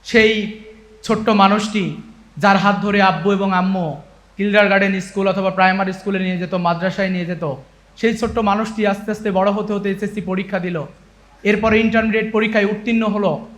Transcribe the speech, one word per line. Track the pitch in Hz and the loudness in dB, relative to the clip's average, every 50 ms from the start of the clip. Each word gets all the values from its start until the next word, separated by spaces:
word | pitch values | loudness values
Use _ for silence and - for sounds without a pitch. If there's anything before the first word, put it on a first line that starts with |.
| _ | _
সেই | - - 226 220 220 220 214 202 214 - - - - - - - - - - | 2 2 4 4 4 2 0 -4 -6 -10 -14 -18 -20 -20 -20 -20 -20 -20 -12
ছোট্ট | - - 220 214 220 233 | -4 -2 -2 0 0 2
মানুষটি | 214 202 196 196 208 214 208 - - 208 180 156 151 - - - - - - - _ 151 | 4 4 6 4 4 2 0 -2 -2 -2 -2 -4 -6 -10 -14 -20 -20 -20 -20 -20 _ 0
যার | 151 202 196 | 2 4 4
হাত | 190 175 202 196 - | 4 4 2 2 2
ধরে | 202 208 202 202 | 0 0 2 4
আব্বু | 196 185 170 156 160 202 | 4 4 2 2 0 0
এবং | 202 190 196 196 | 0 0 0 0
আম্মু | 185 180 185 190 190 185 175 156 151 147 - - - - _ _ _ | 0 0 0 0 0 -2 -2 -4 -6 -10 -14 -20 -20 -20 _ _ _
কিন্ডারগার্টেন | - 196 208 202 208 202 196 196 196 202 196 190 185 | -4 -2 2 4 4 4 6 4 4 2 2 0 -2
স্কুল | 180 - - 196 190 196 | -6 -6 -4 -2 0 0
অথবা | 185 196 190 190 | 0 0 -2 -2
প্রাইমারি | 180 185 185 185 190 190 196 190 | 2 4 2 4 4 2 -2 -4
স্কুলে | 185 190 - 202 196 185 | -4 -6 -6 -4 -4 -2
নিয়ে | 190 185 180 175 | -2 -2 -2 -4
যেত, | 180 160 196 | -4 -4 -4
মাদ্রাসায় | 180 175 170 170 165 180 185 175 - 190 185 | -2 0 -2 -2 0 -2 -4 -2 -2 -2 -2
নিয়ে | 185 180 175 | -2 -4 -4
যেত, | 165 180 156 170 147 131 127 - - _ _ _ _ _ | -6 -6 -6 -6 -6 -6 -8 -12 -20 _ _ _ _ _
সেই | - - 226 226 226 | 0 0 0 0 0
ছোট্ট | 233 226 226 233 | -4 -2 -2 0
মানুষটি | 220 202 196 214 220 220 - 214 208 | 0 0 0 0 -2 -4 -2 0 0
আস্তে | 202 196 202 - 220 | 0 0 -2 -4 -6
আস্তে | 214 214 - 214 | -8 -4 -4 -2
বড় | 185 185 190 202 | 0 2 2 2
হতে | 202 214 208 208 | 0 -2 -4 -4
হতে | 208 202 202 196 | -4 -4 -2 -4
এসএসসি | 196 196 214 202 208 220 | -4 -4 -6 -6 -6 -6
পরীক্ষা | 165 180 185 185 196 - 208 185 | -6 -4 -4 -4 -4 -4 -6 -6
দিল, | 175 180 175 156 139 - - - - - _ - - _ - - | -4 -4 -6 -6 -8 -10 -16 -20 -20 -20 _ -20 -20 _ -20 -4
এরপরে | - 202 214 214 220 220 214 226 | 0 0 0 2 2 2 2 4
ইন্টারমিডিয়েট | 220 220 220 226 226 226 208 220 220 220 | 2 4 2 2 2 2 0 0 -2 0
পরীক্ষায় | 220 214 220 220 220 214 202 | 0 0 0 2 2 0 0
উত্তীর্ণ | 202 214 214 - 240 233 226 | 0 -2 -4 -2 0 0 0
হলো | 220 214 202 208 202 180 147 117 - - - | 0 0 0 0 0 0 -2 -2 -8 -16 -20